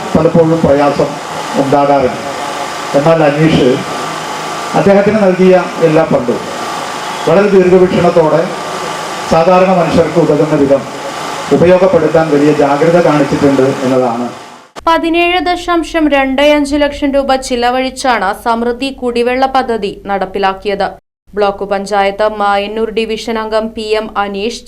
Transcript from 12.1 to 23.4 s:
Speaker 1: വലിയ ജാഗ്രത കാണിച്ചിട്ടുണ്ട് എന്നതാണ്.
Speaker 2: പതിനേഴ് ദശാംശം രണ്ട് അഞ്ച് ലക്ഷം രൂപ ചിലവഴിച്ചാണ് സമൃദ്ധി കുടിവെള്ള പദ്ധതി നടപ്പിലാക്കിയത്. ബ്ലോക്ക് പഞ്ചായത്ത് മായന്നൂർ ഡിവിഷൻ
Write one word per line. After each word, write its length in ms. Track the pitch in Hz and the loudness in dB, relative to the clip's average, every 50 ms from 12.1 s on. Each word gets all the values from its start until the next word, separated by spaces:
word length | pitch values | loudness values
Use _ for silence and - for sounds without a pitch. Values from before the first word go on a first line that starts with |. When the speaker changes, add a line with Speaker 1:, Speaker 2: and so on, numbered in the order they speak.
| 160 160 160 151 143 | 2 2 2 2 2
Speaker 1:
വലിയ 160 | 143 147 151 143 147 | 2 4 2 4 2
ജാഗ്രത 380 | 143 139 143 147 160 170 170 175 165 160 | 2 2 2 2 2 2 4 4 2 2
കാണിച്ചിട്ടുണ്ട് 580 | 147 147 139 - 151 - 143 139 135 135 131 139 135 - 135 | 2 2 0 0 0 0 2 2 2 2 2 0 0 -2 -2
എന്നതാണ്. 420 | 123 131 127 127 120 117 120 123 117 - - - - - - - _ _ - - 330 | 0 0 2 0 0 -2 -4 -6 -8 -8 -14 -18 -20 -20 -20 -20 _ _ -6 -2 0
Speaker 2:
പതിനേഴ് 500 | 330 320 320 330 320 339 349 349 359 359 - | 0 0 0 0 0 2 2 2 0 0 0
ദശാംശം 580 | 359 349 349 - 349 349 339 311 - - 330 311 294 285 | -2 -4 -4 -2 -2 -2 -2 -2 -2 -2 0 2 2 2
രണ്ട് 280 | 277 269 269 262 269 285 302 294 | 2 2 0 0 2 2 4 4
അഞ്ച് 200 | 294 294 277 294 294 | 2 0 0 0 0
ലക്ഷം 260 | 285 277 285 - 294 277 262 | 0 -2 -2 -2 -2 0 0
രൂപ 200 | 277 262 233 262 269 269 | 0 0 0 0 -2 -2
ചിലവഴിച്ചാണ് 840 | - 254 240 240 247 247 254 262 262 254 262 - 262 233 208 185 190 214 208 - | -4 -2 -2 0 0 0 0 -2 -4 -6 -4 -2 0 0 0 0 -2 -4 -4 -2
സമൃദ്ധി 460 | 240 226 233 233 240 240 240 269 269 269 - | -2 -2 0 -2 -4 -4 -4 -6 -8 -6 -6
കുടിവെള്ള 440 | 247 247 233 240 233 247 247 254 269 269 - | -6 -4 -2 0 0 0 0 0 0 0 2
പദ്ധതി 360 | 262 - 233 226 220 196 190 - - - 196 | 0 0 0 -2 -4 -4 -6 -8 -8 -6 -6
നടപ്പിലാക്കിയത്. 760 | 202 190 - 190 - 196 196 190 190 190 - 202 196 190 190 - - - _ _ _ _ _ _ 190 | -4 -4 -4 -4 -2 -2 -2 -2 -2 -2 -4 -4 -2 -2 -4 -4 -6 -12 _ _ _ _ _ _ -4
ബ്ലോക്ക് 280 | 208 208 196 196 - 202 196 | -2 0 0 0 -4 -4 -4
പഞ്ചായത്ത് 540 | 202 196 196 196 214 202 196 202 196 202 214 214 214 208 | -4 -4 -4 -2 0 0 0 0 0 0 -2 -2 0 0
മായന്നൂർ 500 | 202 202 202 202 202 208 214 220 226 220 196 226 | 0 0 0 0 -2 -4 -4 -4 -4 -2 -2 -4
ഡിവിഷൻ 380 | 226 214 220 220 - 240 233 220 | -2 -2 -4 -6 -6 -6 -6 -4